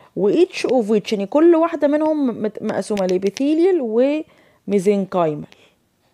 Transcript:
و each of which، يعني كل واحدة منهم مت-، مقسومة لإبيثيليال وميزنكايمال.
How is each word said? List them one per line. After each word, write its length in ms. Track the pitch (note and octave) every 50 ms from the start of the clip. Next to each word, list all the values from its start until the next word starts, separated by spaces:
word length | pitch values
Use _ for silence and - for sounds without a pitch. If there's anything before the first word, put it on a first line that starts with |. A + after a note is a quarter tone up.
| - _ -
و 160 | - F#3+ G#3
each 360 | - D#4 F4+ - - - -
of 180 | - A#3+ B3+ G#3 G3+
which، 240 | A3+ G3+ - - A3+
يعني 120 | G3 G3
كل 300 | F#3+ - D4 E4 F4 E4+
واحدة 320 | D#4+ E4 E4 E4 D4 D4+
منهم 540 | C#4 D4 D4+ D#4 D#4 D#4 D4 C#4 A#3+ - -
مت-، 220 | G#3+ G#3 - - -
مقسومة 420 | G#3+ - - G3 - G#3+ G3 F#3
لإبيثيليال 720 | F3+ F#3 F#3 F#3+ G3 - - C4+ D4 D#4 D#4+ E4+ G4 F#4 D#4+
وميزنكايمال. 1700 | B3+ A3 G#3+ A#3 C4 C#4+ D4 D#4 E4 _ _ _ _ _ _ _ - F#3+ G3+ G3+ E3+ G#3 G3+ G3+ F#3+ F3+ - F3+ E3+ D#3 D3+ D3+ D#3 _ - _ _ _ _ _ _ _ _ _ _ _